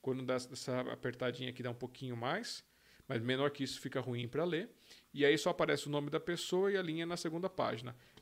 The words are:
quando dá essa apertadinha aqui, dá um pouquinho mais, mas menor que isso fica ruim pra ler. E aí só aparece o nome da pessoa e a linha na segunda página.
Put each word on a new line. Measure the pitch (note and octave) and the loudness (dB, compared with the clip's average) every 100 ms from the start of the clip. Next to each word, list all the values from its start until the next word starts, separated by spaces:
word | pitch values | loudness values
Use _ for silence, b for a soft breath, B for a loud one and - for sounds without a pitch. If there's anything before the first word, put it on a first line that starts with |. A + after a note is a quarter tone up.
| - | -4
quando | B2+ | -4
dá | B2+ B2+ | -2 -2
essa | B2+ B2+ - B2+ | -2 -8 -4 -2
apertadinha | B2+ A#2 B2+ B2 B2+ B2 B2+ | -2 -4 -6 -2 -4 -2 -6
aqui, | B2 | -6
dá | B2 | -6
um | A#2+ B2 | -6 -8
pouquinho | - C3 A#2+ | -8 -8 -4
mais, | A#2+ F3+ A#3+ - _ b b b - | -2 -2 -4 -10 _ b b b -4
mas | B2 | -2
menor | A#2 C3 D3 | 2 2 2
que | C#3+ | 0
isso | C3 - | -4 -4
fica | C3+ C3 | -4 -4
ruim | B2 A#2+ A#2+ | -2 -4 -2
pra | C#3+ F3 | 0 0
ler. | D#3+ A3+ B B B B | 0 -4 B B B B
E | C#3+ C#3 | 4 8
aí | D#3 | 8
só | F3+ | 4
aparece | E3+ D#3+ C#3+ C#3+ | 2 4 4 2
o | |
nome | D3 C#3+ | 0 0
da | D#3 | -2
pessoa | - E3+ - F#3 G3 | 0 -2 2 4 4
e | G3 | 2
a | |
linha | F3 D#3+ E3+ | 0 -2 -2
na | F3 | -2
segunda | E3+ D#3+ F#3 | -2 -2 -4
página. | - A#2+ A#2 B2 - B B | 0 0 0 -6 -12 B B